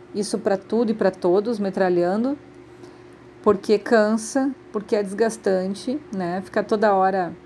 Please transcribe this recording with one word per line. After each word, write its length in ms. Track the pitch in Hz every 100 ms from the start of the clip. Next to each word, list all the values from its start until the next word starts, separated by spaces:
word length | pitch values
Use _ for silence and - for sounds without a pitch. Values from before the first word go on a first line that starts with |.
| -
isso 280 | 202 208 208
pra 160 | - 196
tudo 340 | - 226 226
e 40 |
pra 180 | 220 196
todos, 480 | 185 180 190 208 220
metralhando, 760 | 196 190 185 175 175 208 247 285 - - - - - - - - - -
porque 340 | - 202 - 208
cansa, 720 | - 233 208 220 220 269 277 254 -
porque 240 | 214 - 220
é 80 |
desgastante, 960 | 196 202 226 220 202 190 190 196 - 294 -
né? 280 | 196 175 185
Ficar 240 | 185 214
toda 280 | 208 220 214
hora 400 | 190 190 190 170 170